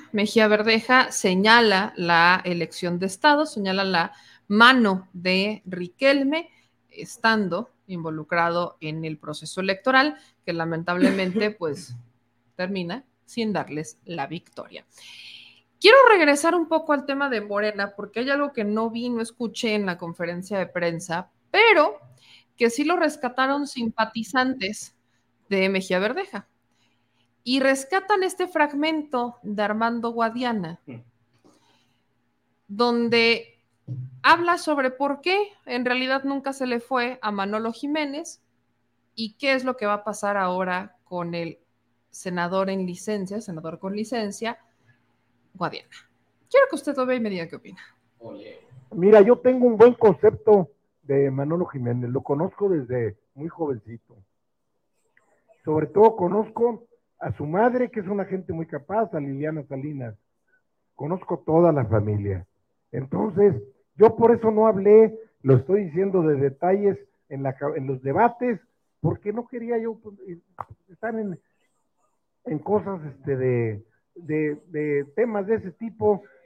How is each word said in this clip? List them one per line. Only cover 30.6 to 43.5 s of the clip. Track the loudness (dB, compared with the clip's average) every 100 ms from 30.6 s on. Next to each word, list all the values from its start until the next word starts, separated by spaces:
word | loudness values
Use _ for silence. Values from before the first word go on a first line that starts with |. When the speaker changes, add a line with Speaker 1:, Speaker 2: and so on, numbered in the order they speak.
| -6 -12 -16
Speaker 2:
Mm. | -18 -20 _ _ _ _ _ _ _ _ _ _ _ _ _ _ _ -12
Speaker 1:
donde | -2 0 2 2 2 2 0 -4 _ _ _ -14 -12 -12 -2
habla | 2 4 2 0
sobre | 0 0 -2
por | -2 -4 -2
qué | 0 0 -2 _ -8
en | -4
realidad | -2 -2 0 -2
nunca | -2 -4 -6
se | -6 -4
le | -4
fue | -4 -4 -4 -6
a | -6
Manolo | -4 -4 -4 -6
Jiménez | -6 -6 -4 -4 -8 -12 -18 _ _ _ _ _ _ _
y | -10 -10
qué | -4 -2
es | -2
lo | -2 -4
que | -2
va |
a | -4
pasar | -6 -6 -4 -2
ahora | -2 -2 -4 -4 -8 _
con | -12 -10 -6
el | -6 -8 -12 _ _ _ _ _
senador | -14 -8 -4 -2 -2 -2
en | -4 -6
licencia, | -8 -6 -6 -6 -10
senador | -10